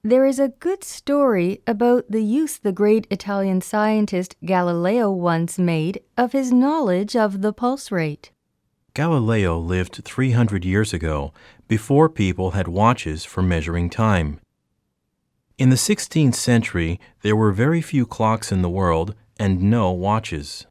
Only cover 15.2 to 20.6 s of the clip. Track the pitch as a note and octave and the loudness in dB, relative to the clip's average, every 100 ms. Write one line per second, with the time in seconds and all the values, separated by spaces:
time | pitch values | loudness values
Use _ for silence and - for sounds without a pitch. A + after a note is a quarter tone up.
15.2 | _ _ _ - B2+ B2+ - G#3 - D#3+ | _ _ _ 0 2 4 2 -2 -2 2
16.2 | C#3 - - A#2 A2+ F2 E2 F2 - _ | 2 2 2 2 2 -2 -2 -4 -10 _
17.2 | G#2 G#2+ G#2+ F#2+ C3 E3 D#3 C#3+ A#2 - | 0 2 2 2 0 0 0 -2 -2 -2
18.2 | A2 A2 - F#2+ F2+ F#2 F2+ E2 F2+ G#2+ | 0 0 -2 -2 0 0 0 0 -2 -8
19.2 | _ - G2+ F#2 G2 A#2 F#2+ F2+ G2 A2 | _ -4 -2 2 2 2 0 0 0 -2
20.2 | G#2+ D#2 C#2+ - | -2 -10 -10 -16